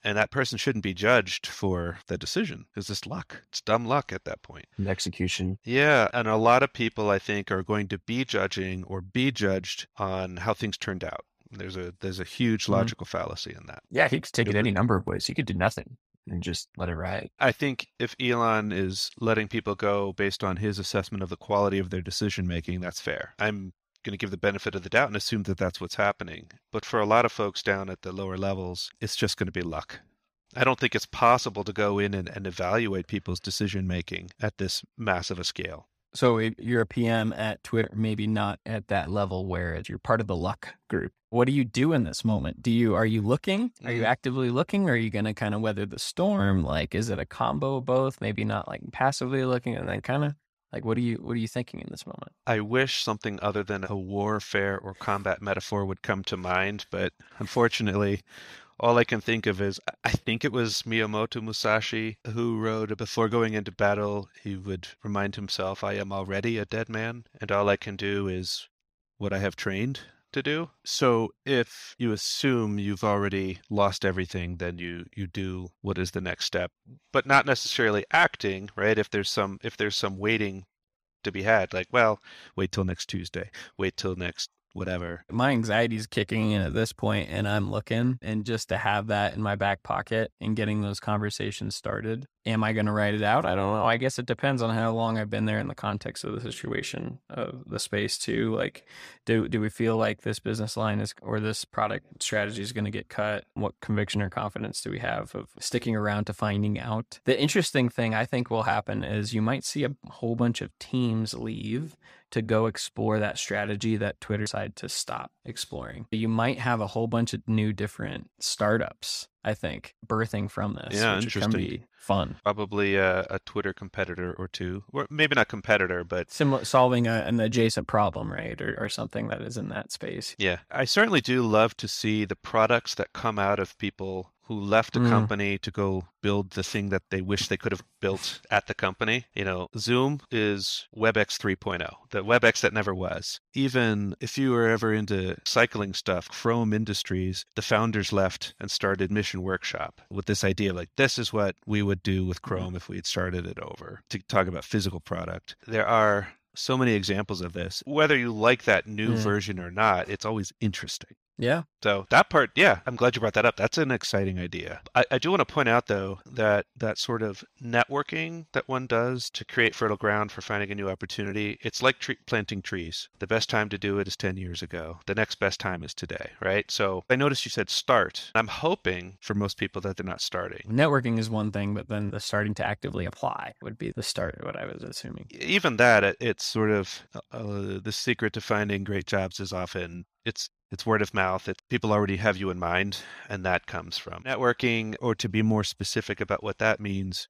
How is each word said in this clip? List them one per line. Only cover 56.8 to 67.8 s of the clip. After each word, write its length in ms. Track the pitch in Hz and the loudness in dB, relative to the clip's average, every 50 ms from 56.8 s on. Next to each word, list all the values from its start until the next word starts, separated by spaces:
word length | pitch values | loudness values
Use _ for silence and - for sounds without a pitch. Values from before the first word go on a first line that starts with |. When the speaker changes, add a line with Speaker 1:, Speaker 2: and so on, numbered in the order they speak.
| - - | -8 -8
Speaker 1:
but 220 | - 92 92 90 - _ - - - - | -4 -2 -2 -4 -4 _ -18 -18 -12 -10
unfortunately, 800 | 110 98 - 127 120 117 - - 113 104 95 101 104 101 101 98 - _ - - - - - - - - _ - | -8 -2 2 4 4 4 4 2 0 0 2 2 2 2 0 -2 -4 _ -20 -20 -20 -20 -20 -20 -20 -20 _ 0
all 180 | 117 120 120 120 | 4 6 6 6
I 60 | 117 | 6
can 180 | - 123 110 | 4 2 -2
think 240 | - - 113 113 101 | 0 0 0 2 2
of 160 | 113 98 92 | 0 0 0
is, 180 | 101 98 95 - - - | 0 -2 -2 -4 -6 -10
I, 60 | - - - | -6 -2 -2
I 60 | - | 0
think 320 | - - - - 113 117 - | 0 0 0 0 0 0 0
it 80 | 147 | 0
was 300 | 104 127 117 110 104 - - | 2 2 0 0 0 -2 -2
Miyamoto 580 | 117 113 113 110 107 104 107 110 - - 120 | 0 0 0 2 2 0 0 0 -2 -2 -6
Musashi 760 | 107 110 110 - - 110 107 110 107 - - 110 110 110 110 - - 117 110 | -6 -6 -4 -2 2 2 2 2 2 0 -4 -4 -4 -4 -6 -8 -10 -8 -4
who 260 | 120 117 117 113 110 | -2 0 0 0 0
wrote, 380 | 110 110 110 110 110 104 107 101 | 0 0 0 -2 -2 -4 -4 -6
"Before 320 | 110 101 - - 113 107 | -6 -4 0 2 2 4
going 240 | 104 117 113 110 110 | 4 4 2 2 2
into 180 | 107 101 104 | -2 -4 -4
battle, 580 | 95 - 107 101 104 104 104 104 101 104 95 - _ - | -2 2 4 4 4 4 2 0 -2 -4 -6 -8 _ -14
he 140 | - 104 98 | -10 -8 -8
would 320 | 95 92 98 95 90 85 - - _ - | -8 -6 -6 -8 -8 -8 -12 -16 _ -8
remind 320 | 110 101 101 101 101 98 | -4 -2 0 0 -2 -2
himself, 480 | - 101 95 - - 95 95 98 - - | -6 -8 -6 -4 -4 -2 -4 -4 -4 -4
'I 100 | 101 101 | -4 -2
am 180 | 101 101 98 | -2 -4 -4
already 460 | 98 98 95 95 98 98 101 117 113 110 | -4 -6 -4 -4 -2 -2 0 0 0 0
a 80 | 104 | -2
dead 240 | - - 110 113 - | -4 -4 -4 -4 -4
man, 360 | 113 107 110 113 117 120 117 _ - - | -4 -4 -4 -4 -6 -10 -14 _ -16 -8
and 120 | 113 107 | -2 0
all 180 | 101 101 101 101 | 2 4 6 6
I 80 | 101 | 4
can 180 | 98 | 2